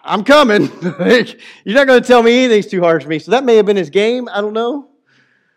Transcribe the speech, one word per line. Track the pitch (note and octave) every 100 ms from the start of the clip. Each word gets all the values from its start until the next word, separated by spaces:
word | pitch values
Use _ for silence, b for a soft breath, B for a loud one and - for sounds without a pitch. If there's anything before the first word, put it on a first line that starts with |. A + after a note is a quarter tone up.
I'm | - F#3
coming." | G3+ D4 C4 G#3 C#3+ -
<laughs> |
You're | F3 - F#3 A#3+ G3 - - - -
not | A#3+ C4+
gonna | B3+
tell | B3 B3
me | A#3 A#3+
anything's | B3+ G#3+ G3
too | F#3+
hard | F3 E3
for | C#3
me. | D#3
So | E3
that | A#3
may | C4+ A3
have | G3+
been | G3+
his | D#3
game. | F3+ G#3+ B3 A#3+
I | F#3+
don't | G#3
know. | G#3+ A#3+ C#4+ C4 _ _ _ _ _ _